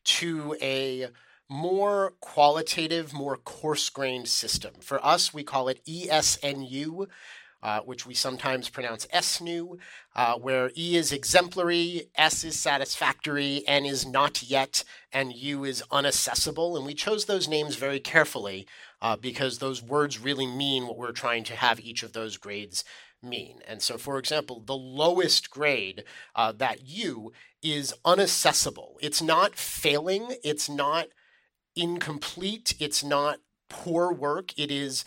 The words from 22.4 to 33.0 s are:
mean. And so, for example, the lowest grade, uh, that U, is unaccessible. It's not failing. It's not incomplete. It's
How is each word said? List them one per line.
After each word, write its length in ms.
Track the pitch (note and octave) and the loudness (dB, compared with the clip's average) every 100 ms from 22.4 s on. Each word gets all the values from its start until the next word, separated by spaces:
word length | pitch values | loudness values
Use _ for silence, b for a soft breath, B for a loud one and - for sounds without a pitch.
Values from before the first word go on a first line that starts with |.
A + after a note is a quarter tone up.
| G#2 G#2 G2 F2 - B B B | -10 -10 -8 -8 -8 B B B
mean. 380 | B2 A#2 - - - | -10 -10 -10 -16 -14
And 120 | G#2+ | -6
so, 160 | - A#2 | -4 -4
for 200 | C#3+ C3+ | -4 -4
example, 440 | B2+ D3+ C#3+ A#2 | 0 -2 -2 -8
the 120 | G#2+ C3+ | -6 -6
lowest 720 | C3 C3+ E3 F3 E3 - - | -6 2 4 4 4 4 2
grade, 520 | C#3 D3 B2 F#2+ G2+ - B B | 0 2 2 -2 -8 -14 B B
uh, 180 | A#2 A2+ | 2 2
that 340 | G#2+ B2+ A2 C3 | 2 -2 -2 -10
U, 460 | F#3+ F#3+ A2+ A2 b b b | -6 -6 -6 -12 b b b
is 320 | D#3 D3 C3+ - | -4 -2 -4 2
unaccessible. 920 | E3 F#3 F#3+ - D#3+ - C#3 - - - | 6 6 6 6 4 4 0 -4 -16 -6
It's 220 | D3 - | -2 0
not 320 | D#3+ E3 G3+ | 4 6 6
failing. 800 | - - - D#3 D3 F3 G3 A#3+ B3+ | 2 -8 0 2 2 2 -2 -2 -6
It's 260 | D3+ D3+ - | -4 -2 -2
not 380 | C#3+ C#3+ E3 D#3 _ _ _ _ _ _ - | 0 2 2 -2 _ _ _ _ _ _ -4
incomplete. 960 | E3+ E3+ D#3 D3 - F3 F#3+ A3+ - - | -2 -2 -4 -6 -8 -6 -6 -4 -4 -2
It's 240 | D3 - | -2 -2